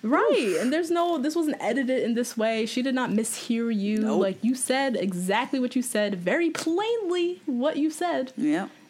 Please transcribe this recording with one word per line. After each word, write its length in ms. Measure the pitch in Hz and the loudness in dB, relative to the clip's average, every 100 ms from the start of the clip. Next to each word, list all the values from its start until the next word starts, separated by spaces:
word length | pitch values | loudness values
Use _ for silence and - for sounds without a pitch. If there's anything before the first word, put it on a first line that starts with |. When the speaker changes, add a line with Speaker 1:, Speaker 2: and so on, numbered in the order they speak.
Speaker 1:
Right. 320 | 214 311 554 523 | 2 4 4 4
Speaker 2:
Oof. 260 | 233 160 | 4 2
Speaker 1:
And 100 | 226 | 2
there's 160 | 302 330 | 0 0
no, 300 | 339 349 330 | 0 2 0
this 160 | 262 320 | 0 0
wasn't 220 | 311 - | 0 0
edited 420 | 294 277 247 262 | -2 0 0 0
in 140 | 196 233 | 0 0
this 200 | 240 - | -2 0
way. 300 | 220 226 220 | 0 0 -2
She 160 | 254 | -2
did 140 | 254 254 | -2 0
not 160 | 240 | 0
mishear 600 | 202 220 - - 233 233 | 0 -2 -6 -4 -2 0
you. 280 | 220 202 214 | 0 0 0
Speaker 2:
Nope. 200 | 214 208 | 2 2
Speaker 1:
Like, 240 | 196 190 | 0 0
you 120 | 220 254 | 0 0
said 400 | - 262 269 214 | 0 0 0 0
exactly 640 | 190 180 185 202 269 269 | -2 -2 0 0 0 -2
what 160 | 247 262 | 0 -2
you 80 | |
said, 320 | 247 214 208 190 | -2 0 0 0
very 340 | 180 262 339 | 0 2 2
plainly 960 | 320 - 339 427 466 392 359 349 359 - | 0 -2 -2 0 -2 0 0 -2 -4 -4
what 320 | 247 269 285 | 0 0 0
you 140 | 311 | -2
said. 420 | 311 349 277 262 - | -2 -2 -2 -4 -2
Speaker 2:
Yep. 320 | 151 156 196 - | 0 0 -2 -12